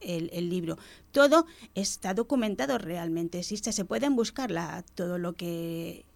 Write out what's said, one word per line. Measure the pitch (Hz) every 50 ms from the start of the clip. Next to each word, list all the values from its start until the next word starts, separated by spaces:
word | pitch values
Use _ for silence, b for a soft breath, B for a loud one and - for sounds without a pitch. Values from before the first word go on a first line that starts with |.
el, | 403 190 175 165 165 180 -
el | 175 175 175
libro. | 175 180 170 160 160 B B B B B B - -
Todo | 277 285 285 294 330 330 B B B 226 B -
está | 190 196 - - - - 185 190
documentado | 214 233 - 285 254 226 214 196 190 254 277 262 233
realmente, | 196 160 175 175 170 165 165 165 170 170 - 175
existe, | 180 - 208 202 - 226
se | 214 220 185
pueden | - 220 226 254 285 277 233
buscar | 226 - - - - 226
la, | 170 165 170 156 - 180 - - -
todo | - 180 175 180 180
lo | 175 180 175
que, | 175 175 170 170 165 165 165 165 165 165 170 175 - - - _